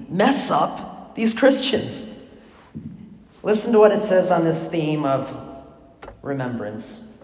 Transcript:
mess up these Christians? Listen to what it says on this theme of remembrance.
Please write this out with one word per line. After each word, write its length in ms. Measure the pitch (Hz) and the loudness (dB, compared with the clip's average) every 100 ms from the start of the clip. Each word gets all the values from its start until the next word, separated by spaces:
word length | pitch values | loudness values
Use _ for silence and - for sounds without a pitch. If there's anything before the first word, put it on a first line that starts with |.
| - | -6
mess 400 | 175 254 285 - | 2 2 2 2
up 640 | 156 165 - - - - | 0 0 -4 -14 -16 -14
these 240 | - 226 - | -2 -2 4
Christians? 840 | 277 269 - - - - - - - - - - - - - - - - - - | 4 4 2 -2 -2 -8 -10 -16 -20 -20 -20 -20 -20 -16 -16 -16 -20 -20 -20 -6
Listen 280 | - 214 240 | 0 0 4
to 60 | 220 | 6
what 120 | 214 | 6
it 100 | 202 | 6
says 300 | - 185 180 | 2 2 4
on 120 | 170 | 2
this 280 | 165 156 - | 2 0 -4
theme 340 | 170 151 151 143 | -4 -2 0 0
of 260 | 131 - - - - - - - - - - | -2 -4 -12 -16 -18 -20 -20 -20 -20 -20 -14
remembrance. 1000 | 139 139 123 117 104 107 - - - - | -8 -6 -6 -6 -8 -10 -10 -12 -14 -20